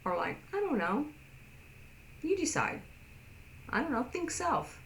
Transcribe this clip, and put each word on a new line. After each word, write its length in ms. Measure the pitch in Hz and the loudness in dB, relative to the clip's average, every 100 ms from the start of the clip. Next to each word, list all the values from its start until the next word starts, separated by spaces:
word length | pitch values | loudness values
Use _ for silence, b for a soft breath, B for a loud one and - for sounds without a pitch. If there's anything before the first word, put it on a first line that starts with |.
Or 120 | 190 180 | 2 2
like, 200 | 170 156 - | 2 -2 -2
I 60 | 392 | 0
don't 180 | 403 254 | 4 4
know. 280 | 170 202 302 - - - - - - - - - - - | 4 4 0 -6 -18 -18 -18 -18 -18 -18 -18 -18 -18 -6
You 140 | 320 | 2
decide. 460 | 381 330 - 107 - - - - - - - - - - | 4 4 4 2 0 -8 -16 -18 -18 -18 -18 -16 -16 0
I 120 | 214 | 2
don't 100 | 320 | 4
know. 120 | 240 | 2
Think 280 | 247 370 330 | 2 0 -2
self. 480 | - 349 247 156 - | 0 4 4 2 -10